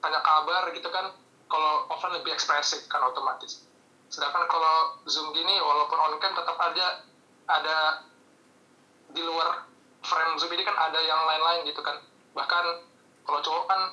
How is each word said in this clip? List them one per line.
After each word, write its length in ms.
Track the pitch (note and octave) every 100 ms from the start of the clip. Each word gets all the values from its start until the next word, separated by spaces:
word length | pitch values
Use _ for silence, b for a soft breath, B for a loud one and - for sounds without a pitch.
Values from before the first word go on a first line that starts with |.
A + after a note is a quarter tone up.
tanya 200 | D#3 D#3+ D#3+
kabar 440 | D#3 D#3+ F3+ F3
gitu 160 | E3 E3+
kan, 240 | F#3 F#3+ - _ _ _
kalau 400 | D#3 D#3 D3+ -
offline 240 | D#3+ F3+ E3+
lebih 160 | D#3+
ekspresif 560 | D3 - D3 D3 D3+ -
kan 160 | C#3+ B2+
otomatis. 580 | B2+ C#3 - - - - _ _ _ _
Sedangkan 400 | D3 C#3+ E3+ D#3+
kalau 480 | E3 D#3+ D#3+ D#3 D#3 D3+
Zoom 260 | D#3 D3+
gini, 300 | D3 D#3 D#3
walaupun 380 | D3+ D3 D3 D#3
on 200 | D#3 D#3
cam 140 | F#3+
tetap 240 | E3+ - -
aja 480 | E3+ F3+ F3+ - - _ _ _ -
ada 600 | D#3+ D#3 D#3 D#3 - - - _ _ _ _ _ _ _ _ -
di 80 | -
luar 460 | E3 E3 E3 - - - _ _
frame 400 | - E3 D#3+ D#3
Zoom 100 | E3+ F3
ini 80 | G3
kan 100 | G3
ada 240 | D#3 D#3
yang 220 | D#3+ D#3 D#3+
lain-lain 420 | D#3 E3 E3+ D3+
gitu 160 | D3 D3
kan. 160 | D3 - _ _
Bahkan 320 | C#3+ - - E3+ E3+ - _ _ _ -
kalau 120 | D3 D#3+
cowok 200 | E3 F3
kan 120 | F#3+ -